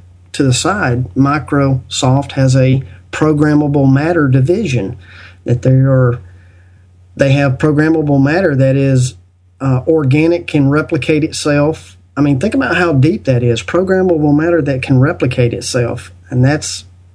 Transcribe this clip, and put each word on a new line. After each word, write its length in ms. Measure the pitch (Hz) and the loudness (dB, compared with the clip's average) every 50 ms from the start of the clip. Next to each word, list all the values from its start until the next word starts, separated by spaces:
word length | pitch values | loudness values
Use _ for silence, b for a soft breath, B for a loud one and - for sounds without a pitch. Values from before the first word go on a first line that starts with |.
| - - - - - - | -20 -20 -20 -20 -20 -14
to 100 | - - | -4 0
the 120 | 143 131 127 | 0 0 0
side." 500 | - - 165 196 208 170 131 120 123 127 - - | 0 -2 -2 -2 -2 -2 -2 -2 -2 -4 -4 0
Microsoft 1160 | 127 135 139 147 151 139 - 151 143 139 135 135 131 - - - - - 127 131 139 135 - | 0 0 0 0 -2 -4 -2 -2 0 0 0 0 -2 -4 -8 -6 -2 0 0 2 0 -2 -2
has 240 | - 139 135 131 127 | -2 0 0 2 2
a 260 | 135 131 131 131 135 B B B B B B | 2 2 2 0 0 B B B B B B
programmable 800 | - - 156 156 156 147 156 151 151 147 151 143 143 147 135 135 | -4 -2 0 0 2 2 2 2 2 2 0 0 0 2 2 4
matter 340 | 135 135 151 165 180 170 147 | 2 2 0 0 0 0 2
division 720 | 131 127 135 127 147 180 220 220 160 127 107 95 98 - B B B B B B B B B B | 2 2 2 2 2 0 -2 -2 -2 -4 -4 -4 -6 -8 B B B B B B B B B B
that 160 | 120 120 123 | -4 -4 0
they 120 | - 131 131 | 0 2 2
are, 440 | 131 131 135 135 131 127 120 123 123 b b b b b b b b b b b b b b b _ _ _ - | 2 2 2 2 2 2 0 -2 -4 b b b b b b b b b b b b b b b _ _ _ -4
they 180 | - 143 139 | -2 0 2
have 260 | 135 143 143 135 127 - | 2 2 2 0 0 0
programmable 640 | - 156 147 147 156 160 160 160 151 147 143 135 | 0 0 2 2 2 2 0 0 0 0 2 2
matter 340 | 135 143 156 185 196 165 143 | 2 2 2 0 0 0 2
that 180 | 131 135 135 135 | 2 2 2 2
is, 400 | 139 139 135 135 127 127 - - - _ _ _ _ _ _ _ _ | 2 0 2 2 0 0 -2 -6 -14 _ _ _ _ _ _ _ _
uh, 220 | 135 135 127 123 - | -2 -2 -2 -2 0
organic, 600 | - 160 160 143 127 135 151 156 165 175 170 170 | 0 0 0 2 2 2 2 2 2 0 -2 -4
can 240 | - - 151 139 135 | -2 -2 0 2 2
replicate 520 | 143 151 151 - 165 151 - - 156 151 156 | 2 0 0 -2 -4 -4 -2 -2 0 0 -2
itself. 760 | 160 - - - 151 143 147 143 156 160 - - - - - _ _ _ | -4 -6 -6 -4 -2 0 0 0 0 -2 -6 -12 -20 -20 -20 _ _ _
I 60 | 135 | -2
mean, 180 | 147 143 139 127 | 0 0 0 0
think 140 | 180 220 147 | -2 -2 -2
about 220 | 135 135 - 170 175 | -2 -2 -2 -2 -2
how 160 | 180 170 151 | 0 0 2
deep 300 | 131 127 160 220 - - | 2 2 2 0 -2 -2
that 180 | - 127 120 | -2 -2 0
is. 200 | 123 120 113 113 | 0 0 -2 -2
Programmable 720 | - - - 175 190 185 190 185 185 185 170 151 151 147 143 | -4 -2 -2 -2 0 0 0 0 2 0 0 2 2 2 2
matter 280 | 151 160 175 175 165 | 2 2 0 0 0
that 180 | 139 147 135 131 | 0 -2 -4 -4
can 180 | - - 135 127 | -2 0 2 2
replicate 540 | 131 151 175 - - 131 127 127 123 117 | 2 2 0 -2 -4 -2 0 0 0 -2
itself, 580 | - 98 - - - 123 117 - 117 127 - - - - - - | -2 -6 -8 -4 -4 -2 -2 -4 -6 -8 -12 -18 -20 -20 -14 -6
and 120 | 127 123 | -2 0
that's 440 | 127 135 151 156 - - - - - - - - _ - | 2 2 0 -2 -4 -10 -12 -14 -16 -20 -20 -20 _ -20